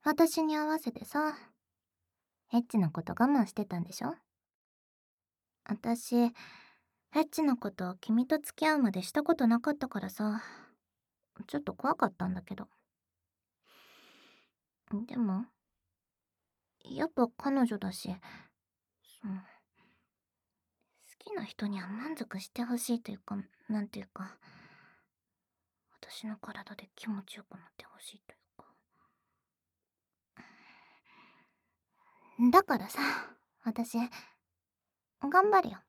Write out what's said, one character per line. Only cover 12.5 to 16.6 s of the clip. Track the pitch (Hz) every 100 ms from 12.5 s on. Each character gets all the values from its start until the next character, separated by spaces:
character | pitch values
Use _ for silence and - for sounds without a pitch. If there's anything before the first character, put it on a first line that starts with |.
ど。 | 196 - _ _ _ _ _ _ _ _ _ _ - - - - - - _ _ _ _ _ _ 202 240
で | 254
も、 | 214 190 240 _ _ _ _ _ _ _ _ _ _ _